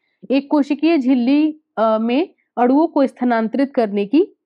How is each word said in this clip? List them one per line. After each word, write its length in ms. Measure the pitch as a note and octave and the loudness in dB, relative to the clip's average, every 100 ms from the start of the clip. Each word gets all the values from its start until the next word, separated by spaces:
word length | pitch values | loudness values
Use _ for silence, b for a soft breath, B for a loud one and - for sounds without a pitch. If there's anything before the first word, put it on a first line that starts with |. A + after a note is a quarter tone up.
| _ _ - | _ _ -4
एक 200 | C4+ C#4 | -4 0
कोशिकीय 480 | D4 C#4+ C#4+ D#4 E4 | -2 0 -2 0 0
झिल्ली, 600 | B3 C4+ A#3 D4 D#4 D4+ _ - | 0 0 2 2 0 -4 _ -2
अ, 200 | A3 A3 | 0 0
में 360 | A3+ B3+ F#4+ _ _ - | -2 -2 -4 _ _ -2
अणुओं 280 | B3 C#4 E4 | 2 2 0
को 180 | D4+ C4 | 0 -2
स्थानांतरित 680 | - B3 A3+ A3 A#3+ C#4 | -2 -2 -2 -2 -2 -2
करने 320 | C4 A3 G3+ G3+ | -2 -2 -4 0
की 160 | D4 G#4+ _ | 0 0 _